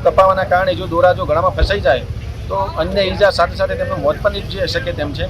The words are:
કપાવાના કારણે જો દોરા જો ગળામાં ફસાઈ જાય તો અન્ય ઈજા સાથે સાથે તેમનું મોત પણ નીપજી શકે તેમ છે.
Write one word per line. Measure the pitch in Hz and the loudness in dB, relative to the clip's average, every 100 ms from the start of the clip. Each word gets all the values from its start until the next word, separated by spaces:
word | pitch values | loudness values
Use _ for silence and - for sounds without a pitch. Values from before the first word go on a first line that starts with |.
કપાવાના | 175 160 190 190 | 2 4 4 4
કારણે | 175 180 190 170 | 2 2 2 -2
જો | 185 | -2
દોરા | 165 180 | 2 4
જો | 175 165 | 4 0
ગળામાં | 151 180 | 0 0
ફસાઈ | - - 202 | 2 0 2
જાય | 170 131 - - - - - | 2 2 0 -10 -8 -10 -6
તો | 190 | -4
અન્ય | 196 - 170 196 | -4 -2 -2 0
ઈજા | 190 190 202 | 0 2 2
સાથે | - 175 - | 4 -2 0
સાથે | 190 170 | -4 -2
તેમનું | 185 185 | -4 -2
મોત | 143 151 | -2 0
પણ | 208 | -2
નીપજી | 202 208 196 175 | -2 -8 -6 -4
શકે | - 175 | -4 -4
તેમ | 156 147 | -6 -6
છે. | 139 185 | -6 -8